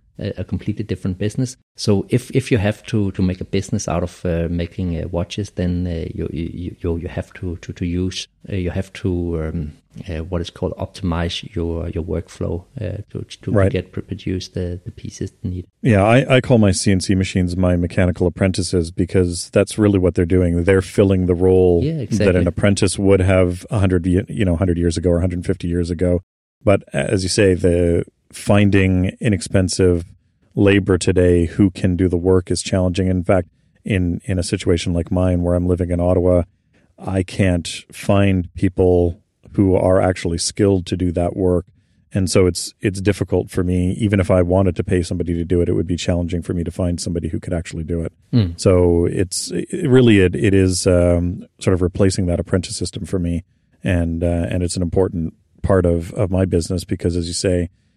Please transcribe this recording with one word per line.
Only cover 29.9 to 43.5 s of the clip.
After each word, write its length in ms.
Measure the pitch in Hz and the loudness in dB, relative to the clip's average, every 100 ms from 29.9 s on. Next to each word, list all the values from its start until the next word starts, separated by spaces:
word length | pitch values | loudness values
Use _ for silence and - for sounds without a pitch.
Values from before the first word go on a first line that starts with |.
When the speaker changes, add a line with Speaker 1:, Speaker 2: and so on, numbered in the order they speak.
| 85 85 - _ _ _ - | 2 -4 -18 _ _ _ 0
Speaker 2:
labor 420 | 98 98 95 92 | 4 4 2 0
today 500 | - 92 90 87 82 | 2 2 4 4 2
who 220 | - 98 | 2 2
can 280 | - 92 90 | 2 -2 2
do 100 | 92 | 0
the 80 | 87 | 0
work 340 | 92 92 - | 2 2 2
is 140 | 90 | -4
challenging. 440 | - 95 92 90 92 | -2 0 0 0 0
In 180 | 92 85 | 0 2
fact, 240 | 92 - _ _ _ | 0 0 _ _ _
in, 380 | - 95 87 - | -4 -2 -2 -4
in 160 | - 95 | -4 -4
a 40 | |
situation 500 | - 101 92 85 95 | -2 -4 0 0 0
like 180 | 85 - | -4 -2
mine 300 | 92 92 87 | 0 0 0
where 140 | 87 90 | 0 0
I'm 120 | 90 | 0
living 240 | 90 87 | -2 -2
in 80 | 87 | 0
Ottawa, 440 | 87 90 90 90 87 _ _ _ _ _ | 0 2 2 2 0 _ _ _ _ _
I 260 | - 95 | -6 -4
can't 440 | 92 - 95 87 80 - - | -4 0 0 0 -4 -12 -16
find 600 | - - 101 101 95 87 | -8 0 2 4 0 -4
people 640 | - 98 - 92 90 87 - _ _ - | -4 -2 2 2 4 2 -4 _ _ -8
who 220 | - 98 90 | 0 2 4
are 240 | 92 95 | 4 2
actually 380 | 95 92 90 85 | 2 0 -4 -4
skilled 480 | - - 101 95 90 | -4 0 2 2 -2
to 100 | 90 | -4
do 160 | 90 | -2
that 240 | 87 87 - | -2 -2 0
work. 300 | 90 90 - _ _ _ _ | 0 0 -2 _ _ _ _
And 160 | 101 92 | -4 0
so 160 | 104 90 | 2 2
it's, 280 | 85 - - | 0 -8 -6
it's 220 | 107 95 | -6 -2
difficult 480 | 98 98 98 92 | -2 -2 -2 -2
for 160 | 101 | -2